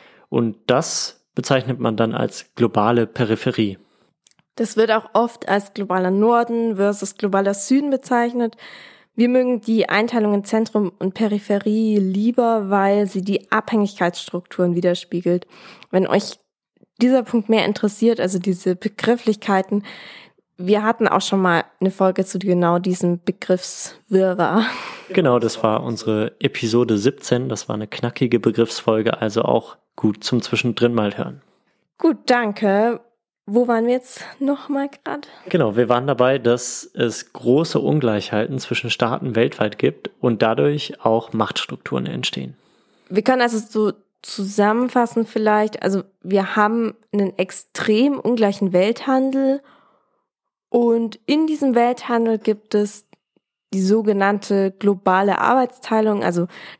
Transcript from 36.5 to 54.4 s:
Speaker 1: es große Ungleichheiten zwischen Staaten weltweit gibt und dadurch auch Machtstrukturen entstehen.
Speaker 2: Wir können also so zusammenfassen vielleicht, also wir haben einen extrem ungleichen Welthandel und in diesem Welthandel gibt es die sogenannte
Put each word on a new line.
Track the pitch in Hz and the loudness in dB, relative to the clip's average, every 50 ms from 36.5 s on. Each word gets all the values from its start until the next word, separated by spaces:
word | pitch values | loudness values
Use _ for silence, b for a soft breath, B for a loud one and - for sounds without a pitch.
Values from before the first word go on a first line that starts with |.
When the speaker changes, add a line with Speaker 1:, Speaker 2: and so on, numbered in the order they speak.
| 120 123 - - - - - - - | 0 0 -2 -6 -10 -10 -12 -10 -6
Speaker 1:
es | - 127 113 107 - - _ | -4 -4 -4 -4 -6 -12 _
große | - - - 117 127 151 165 160 - - | -12 -4 0 2 2 2 2 0 -2 -2
Ungleichheiten | - 139 147 151 131 117 107 104 - - - 107 113 - 139 131 | 0 0 0 0 0 0 0 -2 -4 -2 -2 -2 -2 -2 -4 -8
zwischen | - - 120 - - 117 | -6 -6 -6 -4 -4 -4
Staaten | - - 123 117 127 - 135 131 107 | -2 0 0 0 -2 -2 -4 -2 0
weltweit | 113 120 143 - - - 104 104 | 0 0 0 0 -2 -4 -4 -2
gibt | - - 135 - - - - - _ | 0 0 0 0 -2 -10 -14 -8 _
und | - 123 117 104 | -2 0 0 2
dadurch | 117 110 113 135 143 147 147 147 - - 277 - - | 2 2 2 2 2 0 0 -2 -6 -10 -8 -2 0
auch | 185 - - - - | 2 2 0 0 -2
Machtstrukturen | - 113 - - - - - - - - - - 135 - - | -2 -2 -2 0 -2 -6 -6 -8 -10 -12 -10 -6 -6 -6 -4
entstehen. | - - - - - - 67 65 92 135 _ b b b b b b b b b b | -6 -6 -6 -6 -6 -6 -6 -10 -10 -14 _ b b b b b b b b b b
Speaker 2:
Wir | 185 208 | -2 0
können | 208 - 254 254 | 2 2 2 2
also | 240 240 233 214 | 2 0 0 -2
so | 220 - - 220 214 202 - _ _ _ _ _ | -4 -4 -2 0 0 0 -2 _ _ _ _ _
zusammenfassen | - - - - 196 196 202 214 202 214 214 233 254 247 - 247 240 233 - 226 226 | -12 -10 -8 -6 -6 -4 0 2 2 4 4 2 0 0 2 0 0 0 0 -2 -2
vielleicht, | 220 - 214 214 214 214 214 214 220 214 - | -2 -2 0 2 2 2 2 2 0 -2 -4
also | - 196 196 190 - _ _ _ | -4 -2 -2 -2 -4 _ _ _
wir | - 180 196 196 190 190 - | -4 0 0 0 0 0 0
haben | 208 208 214 226 233 226 214 - _ _ _ | 2 2 2 2 0 -2 -4 -6 _ _ _
einen | - 202 196 185 - - | -2 0 0 0 0 -4
extrem | 190 185 - - - _ - - - - 214 214 262 285 277 - | -4 -4 -4 -8 -8 _ -8 -4 0 2 4 4 4 2 2 0
ungleichen | - 226 247 226 220 202 196 - 202 185 | -2 0 2 2 2 2 2 0 0 2
Welthandel | 180 180 185 214 233 - - 277 262 262 262 269 262 269 269 269 269 277 b b b b b b b b b b b b b b b _ _ _ _ _ _ _ | 2 2 2 2 0 -2 -2 0 0 2 2 0 0 0 2 0 0 -2 b b b b b b b b b b b b b b b _ _ _ _ _ _ _
und | - 240 240 233 226 233 233 220 - - _ | 0 2 2 4 2 2 0 -4 -8 -8 _
in | - 285 311 320 311 | -2 0 2 2 0
diesem | 311 285 277 269 240 | 0 0 0 2 2
Welthandel | 240 233 240 247 240 - - 240 226 233 226 220 214 | 4 2 2 0 -2 -4 -2 0 0 2 0 0 0
gibt | - 220 208 208 _ - - | 0 -2 -2 -2 _ -2 0
es | 208 208 202 - - - _ _ _ _ _ _ _ _ _ _ _ _ - - | 0 0 0 -4 -8 -8 _ _ _ _ _ _ _ _ _ _ _ _ -6 -4
die | 190 | 0
sogenannte | 190 185 208 226 208 214 202 196 196 196 208 202 | 2 2 2 2 2 2 2 2 2 0 0 0